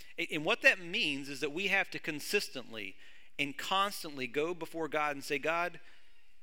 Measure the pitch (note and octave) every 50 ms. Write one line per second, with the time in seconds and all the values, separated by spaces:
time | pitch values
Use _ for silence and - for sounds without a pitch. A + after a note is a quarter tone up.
0 | - - - - E3+ - F#3 D#3 D3+ F3 A#3 - - C4+ A#3 F#3+ F3 E3 F#3 A#3
1 | G#3+ D3+ C#3 C3+ C#3+ C3+ C#3+ B2+ D3+ C#3+ C#3+ F3+ G3+ G3 G3 G3 F3+ - - D3+
2 | - E3+ D3+ C#3+ - - G3+ G3+ - - - C3+ A2+ - A2+ A2 G#2 G2 - -
3 | - - - - - - - - C#3+ C#3+ C3+ - - - F#3+ F#3+ G3 G#3 G3+ -
4 | - D#3+ C#3+ C#3 B2+ A#2+ A2+ C#3+ D3+ E3+ F3+ E3 E3 D#3 - E3 D#3+ D3 C#3+ D#3
5 | D3 D3 C#3+ C#3 C3+ - D3 C#3+ C3+ D3+ E3 E3+ F3 F3 E3+ D#3 - - - -
6 | - - - - - - - -